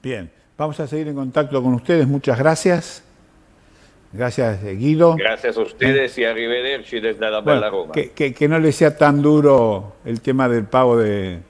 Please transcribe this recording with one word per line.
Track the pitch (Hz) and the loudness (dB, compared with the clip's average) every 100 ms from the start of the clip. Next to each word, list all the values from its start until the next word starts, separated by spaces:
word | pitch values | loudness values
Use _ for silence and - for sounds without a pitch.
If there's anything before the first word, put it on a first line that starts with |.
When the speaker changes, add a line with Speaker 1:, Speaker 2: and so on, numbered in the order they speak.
Speaker 1:
Bien, | 131 117 82 _ _ _ | -8 -10 -12 _ _ _
vamos | 156 151 | -8 -6
a | 147 | -8
seguir | 151 151 | -6 -6
en | 139 | -8
contacto | 131 139 139 135 | -4 -2 -2 0
con | 127 | 0
ustedes. | 123 - 170 135 | -2 0 2 2
Muchas | 139 143 117 | 0 0 0
gracias. | 147 160 190 175 - - _ _ _ _ _ _ _ _ _ _ _ | 2 2 0 0 -4 -18 _ _ _ _ _ _ _ _ _ _ _
Gracias, | 98 123 127 117 101 | -6 -4 -2 -2 -2
eh, | 104 95 | -6 -4
Guido. | 135 156 170 160 | 0 4 4 4
Speaker 2:
Gracias | 107 113 120 113 | -2 -2 -2 -2
a | |
ustedes | 107 - 131 139 127 127 | -4 -2 0 2 0 -2
Speaker 1:
Eh. | |
Speaker 2:
y | 117 | -2
arrivederci | 113 117 120 127 135 107 120 | -2 -2 -2 -4 -6 -8 -6
desde | 110 104 110 | -4 -4 -4
la | 107 | -2
Speaker 1:
Bueno, | 107 143 | 0 0
Speaker 2:
bella | 107 | 0
Roma. | 98 80 | -4 -6
Speaker 1:
que, | 147 - | -6 -8
que, | - 143 | -6 -6
que | 123 147 | -2 0
no | 160 | 2
le | 160 | 0
sea | 135 160 - | 2 0 4
tan | 147 143 | 2 4
duro | 147 151 147 135 113 101 101 - | 4 4 6 6 4 -2 -8 -16
el | 123 117 | -10 -6
tema | 135 131 127 | -4 0 0
del | 117 101 | 0 0
pago | 127 127 117 | 2 4 2
de | 107 101 95 87 | 2 -2 -6 -10